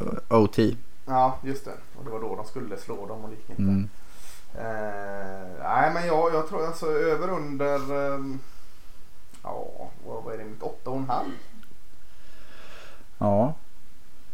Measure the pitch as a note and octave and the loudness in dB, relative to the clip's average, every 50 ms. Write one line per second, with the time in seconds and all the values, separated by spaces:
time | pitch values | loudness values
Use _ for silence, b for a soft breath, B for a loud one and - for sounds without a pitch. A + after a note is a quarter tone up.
0 | - - - - - - A#2 A2+ G#2 G2+ - - A2 G#2 A2+ - - - - - | 0 0 0 -2 0 4 6 6 6 6 4 4 4 4 2 0 -2 -2 -2 -4
1 | - C3+ C3 B2+ C3 C3 C3 - - C3+ C3 - - - - - - - - - | -2 0 4 4 4 4 2 0 -2 -2 -2 -2 -2 -4 -6 -6 -6 -6 -6 -4
2 | - - A2 A2 A2+ G2+ F#2+ G2 G#2 - - B2+ A#2+ G#2 G2 G2 - - A2+ G2+ | -4 -4 -4 -2 -2 -2 -2 -2 -2 -2 -2 -2 -2 -2 -4 -4 -4 -4 -4 -4
3 | G2+ F#2 A2 A2 A2 A2 A2 - - - - - G2+ G2 G2 G2 G2+ - - B | -4 -4 -2 -2 -2 -2 -2 -2 0 0 2 4 4 4 4 4 2 0 -2 B
4 | B B B B B B B B B B - - A2+ A2+ A2 G#2+ G#2+ G#2+ G2+ G2+ | B B B B B B B B B B -2 -2 -2 -2 -2 -2 -2 -2 -2 -2
5 | G2+ G2 G2+ G2+ F#2+ F#2+ F#2+ F#2+ F#2 F#2 F2 - - F#2 A2 B2+ C#3+ D#3+ E3 F3 | -2 -2 0 0 0 0 0 -2 -4 -4 -4 -4 -2 2 4 4 4 4 4 2
6 | F3 F3 D#3 D#3 E3+ E3 D#3+ D#3 D#3+ E3 G3+ E3 D#3+ E3 - - E3+ D#3+ D#3 D3 | 2 2 4 4 4 4 4 2 0 0 0 0 0 0 0 0 0 2 2 4
7 | D#3+ E3 D#3 D3 F3 F#3 F#3 D#3+ D3 D3 C#3 C3+ C#3+ C#3+ C#3+ C#3 C3+ C#3 C#3+ C#3 | 4 4 2 2 2 0 0 0 -2 -2 0 0 2 2 2 2 2 0 0 0
8 | C#3+ C#3 C#3 C3+ C3+ C3+ C3+ C3+ b b b b b b b b b b b b | 2 2 2 0 0 0 0 -2 b b b b b b b b b b b b
9 | b - - - - - - - - - - A#2 A#2 - - - - - - - | b -2 -2 -4 -4 -4 -4 -4 -4 -4 -4 -2 -2 -2 -2 -2 -2 -2 -2 -2
10 | - B2 A#2+ A2+ A#2 A#2 A2+ A2 G#2+ G#2+ G#2+ - - - - - - C3 C3 C3+ | -4 -4 -4 -4 -4 -4 -4 -4 -4 -4 -4 -2 -2 -2 -2 -2 -2 -2 0 0
11 | C3+ C3 C3 D#3+ - C#4 C4 - - - - - - - - - - - - - | 0 0 0 0 0 0 -2 -2 -2 -2 -2 -2 -2 -2 -2 -2 -2 -2 -2 -2
12 | - B B B B B B B B B B B B B B B B B B B | -2 B B B B B B B B B B B B B B B B B B B
13 | B B - - G2+ G#2 G2+ G2+ A#2+ D#3 D#3+ - - - - - - - - - | B B -4 0 2 4 4 4 4 4 2 0 0 0 0 0 0 0 -2 -2
14 | - - - - - - | -2 -2 -2 -2 -2 0